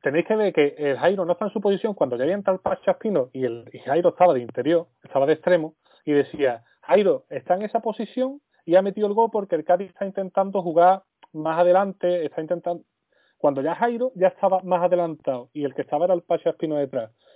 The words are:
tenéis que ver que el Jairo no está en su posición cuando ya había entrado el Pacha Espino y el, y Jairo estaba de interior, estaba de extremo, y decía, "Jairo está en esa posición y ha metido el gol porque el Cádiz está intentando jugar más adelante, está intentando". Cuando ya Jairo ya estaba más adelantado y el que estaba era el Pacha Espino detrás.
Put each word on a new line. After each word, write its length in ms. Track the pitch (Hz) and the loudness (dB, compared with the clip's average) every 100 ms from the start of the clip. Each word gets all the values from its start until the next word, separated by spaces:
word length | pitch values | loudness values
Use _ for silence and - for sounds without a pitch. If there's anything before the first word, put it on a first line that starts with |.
tenéis 240 | 147 147 170 | 0 -2 0
que 80 | |
ver 180 | 214 208 | 0 0
que 220 | 160 143 147 | 2 0 0
el 220 | 147 127 | -4 0
Jairo 260 | 147 196 | 0 0
no 100 | 170 | -2
está 100 | 170 | -2
en 80 | 208 | -4
su 80 | 208 | -2
posición 340 | 202 196 214 | -2 -2 -4
cuando 220 | 196 131 123 | -2 -2 -2
ya 80 | |
había 100 | 135 | -2
entrado 220 | 202 196 185 | -2 -2 -2
el 40 | |
Pacha 300 | - - - | -2 -4 -2
Espino 400 | 180 220 180 127 | -2 -2 -2 -2
y 120 | 131 | -4
el, 260 | 127 117 113 | -6 -6 -14
y 60 | 117 | -16
Jairo 300 | - 151 175 | -4 0 0
estaba 260 | - 180 | 4 4
de 60 | 139 | 4
interior, 480 | 120 120 127 170 170 _ | -2 -6 0 0 -2 _
estaba 220 | - 139 139 | -4 0 2
de 80 | |
extremo, 420 | 156 - 180 156 _ _ _ | 2 2 0 0 _ _ _
y 60 | - | 0
decía, 540 | 143 139 151 139 117 _ _ | 0 0 0 -2 -2 _ _
"Jairo 420 | - 185 196 165 _ | 0 2 4 0 _
está 240 | 143 - | -12 -2
en 80 | 185 | -2
esa 160 | 208 226 | 0 -4
posición 640 | 220 202 208 - 254 285 _ _ - | -4 -8 -8 -4 -6 -6 _ _ 2
y 80 | |
ha 80 | 175 | 2
metido 240 | 196 196 208 | 2 -2 -2
el 80 | |
gol 160 | 202 226 | 2 0
porque 240 | 214 196 | 0 -4
el 100 | 160 | -6
Cádiz 260 | 156 180 196 | 0 -2 -2
está 160 | _ 196 | _ -10
intentando 540 | 196 190 - 196 196 | -6 -6 -4 -2 -4
jugar 440 | 175 160 175 190 _ _ _ | -2 4 4 4 _ _ _
más 240 | 156 160 160 | -8 -4 2
adelante, 680 | 180 180 202 190 180 175 156 | 4 4 2 -2 -2 -2 -4
está 140 | - | -8
intentando". 420 | 160 175 170 170 _ _ _ _ _ _ | -6 -6 -6 -8 _ _ _ _ _ _
Cuando 260 | 147 139 | -2 0
ya 140 | 139 165 | -4 -2
Jairo 340 | 240 233 254 202 | -2 -2 -6 0
ya 100 | 185 | 0
estaba 340 | - 196 185 | 2 0 0
más 180 | 185 175 | 0 0
adelantado 680 | 175 180 170 151 - 127 120 | 2 0 -2 -4 -6 -6 -8
y 100 | 151 | -8
el 100 | 143 131 | -8 -6
que 60 | |
estaba 240 | 131 147 180 | -4 -2 0
era 80 | |
el 80 | 180 | 0
Pacha 280 | - 170 - | 0 -2 -2
Espino 240 | - 160 | -4 -4
detrás. 380 | 147 143 135 113 _ _ | -4 -4 -6 -10 _ _